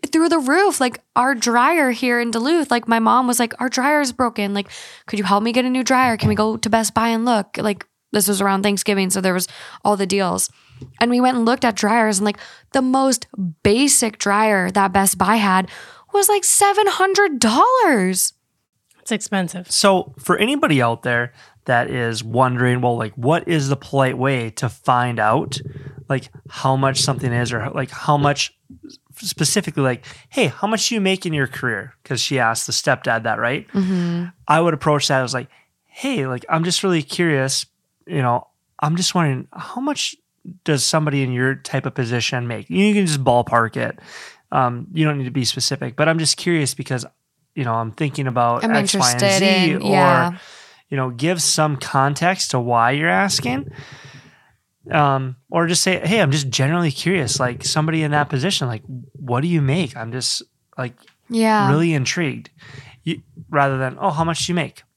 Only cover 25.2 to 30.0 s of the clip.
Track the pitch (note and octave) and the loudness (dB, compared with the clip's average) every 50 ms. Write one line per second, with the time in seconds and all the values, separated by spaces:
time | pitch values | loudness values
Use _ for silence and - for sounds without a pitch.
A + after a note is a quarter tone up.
25.2 | G#2+ G#2+ A2+ C#3+ - - - - - - - - - - - - - _ C#3 C3 | 2 2 2 0 0 -4 -8 -10 -10 -10 -14 -14 -16 -16 -18 -18 -6 _ -4 -4
26.2 | - - _ - - - - - - C3+ C3+ C3 C3+ C3+ C3+ C3+ - - C3+ B2 | -4 -8 _ -20 -20 -18 -16 -4 0 0 0 2 2 0 0 0 -2 -2 -2 -2
27.2 | B2+ C3 A#2+ A#2+ B2 A2+ A#2+ A2+ G#2+ - - - C3 - - - - - D3+ D3 | -2 -2 -2 -2 -2 -2 -4 -4 -6 -6 -6 -6 -8 -8 -8 -8 0 0 2 4
28.2 | C#3+ C#3+ C#3+ C#3 - - _ _ _ _ - - _ - - - _ _ - - | 4 2 0 0 -4 -6 _ _ _ _ -20 -20 _ -20 -20 -20 _ _ -20 -12
29.2 | - F#3 - - E3 C#3+ - G#3+ F#3 - D3 - C#3 C3 B2 A2+ | -10 -10 -4 -2 -2 0 0 -2 -2 -2 -2 0 0 0 0 -2